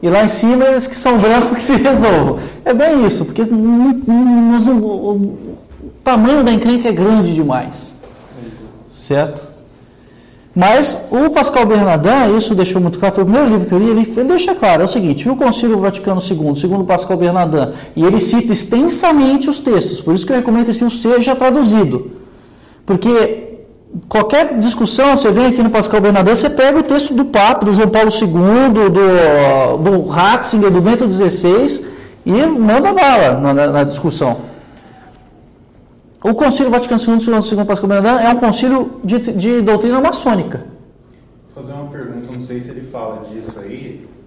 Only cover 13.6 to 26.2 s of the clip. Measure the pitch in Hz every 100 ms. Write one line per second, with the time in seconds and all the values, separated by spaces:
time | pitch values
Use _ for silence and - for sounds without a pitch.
13.6 | 180 180 226 220 226 233 269 359 359 381
14.6 | 202 160 185 247 170 143 240 262 262 220
15.6 | 233 208 196 190 202 185 - 165 151 143
16.6 | 175 196 185 180 185 175 175 180 165 151
17.6 | 127 - - 160 175 208 - 233 233 208
18.6 | - 233 339 - 349 302 262 277 294 285
19.6 | 254 190 - - 160 180 180 254 247 226
20.6 | 233 226 240 - 226 240 247 254 262 294
21.6 | 226 220 160 127 - - - - - -
22.6 | - - - 185 233 233 - - - -
23.6 | - - - 170 - 214 214 285 294 240
24.6 | 233 - 220 - 262 277 226 196 254 247
25.6 | 226 220 202 214 202 196